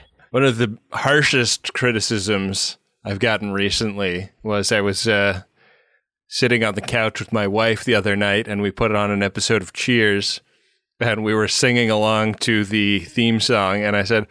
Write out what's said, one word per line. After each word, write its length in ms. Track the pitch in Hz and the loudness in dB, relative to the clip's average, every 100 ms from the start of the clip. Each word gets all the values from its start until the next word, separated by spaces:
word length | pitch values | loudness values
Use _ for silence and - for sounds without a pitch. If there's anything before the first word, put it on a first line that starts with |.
| - _ _ | -12 _ _
One 160 | 123 135 | 2 2
of 120 | 113 | 2
the 200 | 120 113 _ | -2 -4 _
harshest 800 | - 135 147 139 135 117 - - | -4 2 2 4 2 0 -2 -6
criticisms 1040 | - 123 110 - 110 95 104 98 95 - - _ _ | -2 -2 0 -2 -2 0 -2 -2 -4 -6 -8 _ _
I've 160 | 107 98 | -10 -2
gotten 320 | 113 107 104 | 0 0 -2
recently 760 | 98 98 - 110 101 98 90 95 _ | -2 0 0 -4 -2 -4 -4 -8 _
was 280 | 110 104 98 | -4 -2 0
I 80 | 110 | 0
was, 260 | 101 95 113 | 0 -2 0
uh, 340 | 104 101 95 - _ _ _ _ _ _ _ _ | 2 2 -2 -8 _ _ _ _ _ _ _ _
sitting 360 | - 123 120 | -2 0 2
on 120 | 110 98 | 0 -2
the 60 | |
couch 380 | - 120 110 - | -4 -2 -2 -4
with 140 | - | -4
my 120 | 113 101 | -2 0
wife 360 | 104 113 107 | 2 2 0
the 120 | - 110 | 2 0
other 200 | 101 101 | 2 0
night, 320 | 104 101 110 | 2 0 -2
and 140 | 101 | -2
we 100 | 101 | -4
put 240 | - 117 107 | -2 0 0
on 160 | 104 | 0
an 100 | 101 | 0
episode 400 | 101 - - 110 | -2 -2 0 0
of 120 | 92 | -2
Cheers, 680 | - - 120 107 101 98 - - _ _ _ _ _ | -6 0 2 4 2 -2 -6 -12 _ _ _ _ _
and 240 | 117 107 107 | -2 0 0
we 80 | |
were 160 | 107 104 | 0 0
singing 400 | - 131 120 117 | 0 2 2 2
along 460 | 107 107 110 107 104 | 2 2 2 0 -2
to 280 | - 110 | 0 0
the 380 | 101 107 101 101 | 0 0 2 0
theme 400 | 82 - 117 113 | -2 0 2 2
song, 420 | 107 113 95 101 | 2 2 2 0
and 140 | 104 104 | 0 0
I 60 | |
said, 240 | 98 113 107 | 2 0 0